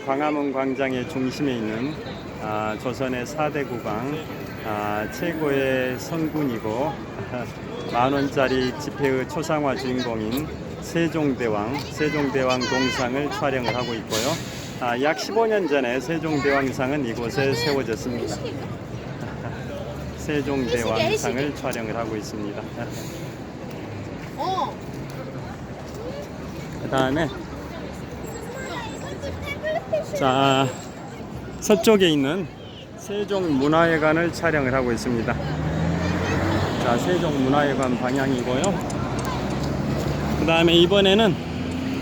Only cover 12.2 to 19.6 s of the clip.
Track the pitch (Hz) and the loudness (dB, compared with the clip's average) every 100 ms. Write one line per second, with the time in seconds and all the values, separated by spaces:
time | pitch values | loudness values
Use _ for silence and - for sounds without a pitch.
12.2 | 139 135 127 127 123 131 131 117 123 135 | 2 2 4 2 2 2 2 2 0 0
13.2 | 143 - 143 135 120 123 120 113 - 110 | 0 0 0 2 0 0 -2 -4 -2 0
14.2 | 127 160 - - - - 123 120 147 160 | 0 0 -4 -8 -8 -4 0 2 2 2
15.2 | - 208 226 214 165 143 123 127 131 160 | 0 2 4 4 4 4 4 0 0 -2
16.2 | 156 147 139 139 131 120 131 147 120 113 | 0 2 4 4 2 0 0 0 0 -2
17.2 | 117 127 139 123 151 139 113 110 127 120 | -2 2 2 2 2 2 0 -2 -2 -2
18.2 | 113 - - - - - - - - - | -2 -4 -4 -6 -6 -8 -8 -8 -8 -8
19.2 | 113 135 117 - | -8 -6 -8 -6